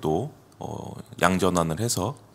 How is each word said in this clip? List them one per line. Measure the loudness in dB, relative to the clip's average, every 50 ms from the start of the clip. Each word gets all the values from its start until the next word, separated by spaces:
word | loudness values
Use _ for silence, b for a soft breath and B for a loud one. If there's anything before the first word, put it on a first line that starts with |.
또, | -2 0 0 0 -2 -4 -10 -16 -20 -20 _ -12
어, | -10 -10 -10 -10 -12 -12 -14 -16 -18 -10 -2 2
양전환을 | 4 4 4 4 4 4 4 4 2 2 0 -2
해서, | -2 -2 -2 -2 -2 -4 -6 -8 -16 -16